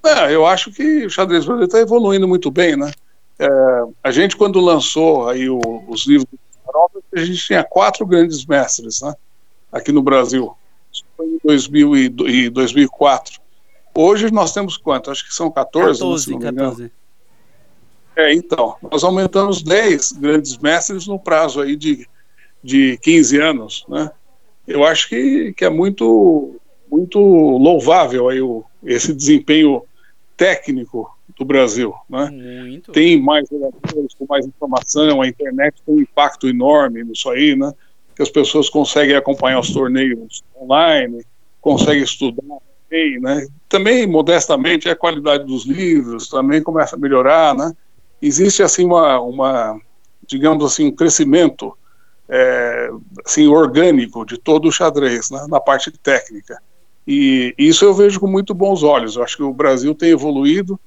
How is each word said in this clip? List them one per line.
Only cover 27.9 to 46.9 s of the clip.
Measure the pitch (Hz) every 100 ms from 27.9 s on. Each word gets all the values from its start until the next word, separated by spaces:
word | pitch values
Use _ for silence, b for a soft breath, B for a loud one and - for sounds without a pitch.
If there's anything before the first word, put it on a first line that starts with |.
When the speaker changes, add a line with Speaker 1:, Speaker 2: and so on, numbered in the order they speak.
| 180 143 127 123
Speaker 1:
aí | 131
o, | 131 113 - -
esse | - 120 -
desempenho | 143 143 151 - 156 151 131 120 - - - - -
técnico | 180 165 - 131 117 120 107 - - -
do |
Brasil, | 135 139 123 107 117 90 -
né? | 127 143
Speaker 2:
Muito. | 139 123 123 123 139 -
Speaker 1:
Tem | 160 165 160
mais | 135 151 139
jogadores, | 147 135 - - 156 139 -
com | 139
mais | 143 135
informação, | - 143 127 - 147 156 143
a | 131
internet | 123 139 127 147 -
tem | - 151
um |
impacto | 139 - 143 - 131
enorme | 123 131 151 135 113
nisso | 117 110 139
aí, | 123 147 135
né? | 139 139 - - - -
Que |
as | -
pessoas | - 139 156 135
conseguem | 151 139 147 147 143
acompanhar | 139 135 131 131
os | 120
torneios | - 131 131 131 117 113 - - 127
online, | 131 139 165 151 123 117 117 - - -
conseguem | 160 131 143 147
estudar | 135 - 135 120 139 143 - - -
bem, | 165 156 127
né? | 131 143 139 143 -
Também, | 196 202 247 214
modestamente, | 156 151 170 - 143 160 170 175
a | 165
qualidade | 170 156 147 143 139
dos | 131 117
livros | 160 180 160 120 117 -
também | 139 135 151
começa | 156 160 143